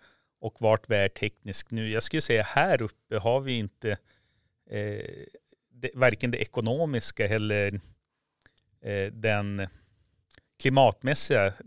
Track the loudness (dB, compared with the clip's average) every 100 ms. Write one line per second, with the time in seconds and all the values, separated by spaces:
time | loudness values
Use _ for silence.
0 | _ _ _ _ -12 -2 2 2 2 0
1 | 0 0 -6 -6 -8 -8 -6 -6 -4 -2
2 | -2 -2 2 2 2 2 2 2 0 -10
3 | _ -2 2 0 0 -4 -4 -6 -6 -6
4 | _ _ _ _ _ _ _ -8 -6 -8
5 | -10 -14 -18 -20 _ _ _ -10 -10 2
6 | 2 2 -2 -2 -4 -2 -2 -2 -2 -2
7 | -4 -2 0 0 0 0 0 -2 -10 _
8 | _ _ _ _ _ _ _ _ -6 -4
9 | -4 -2 0 0 -2 -6 -8 -12 _ _
10 | _ _ _ -20 _ -4 2 6 6 4
11 | -2 0 2 2 2 -2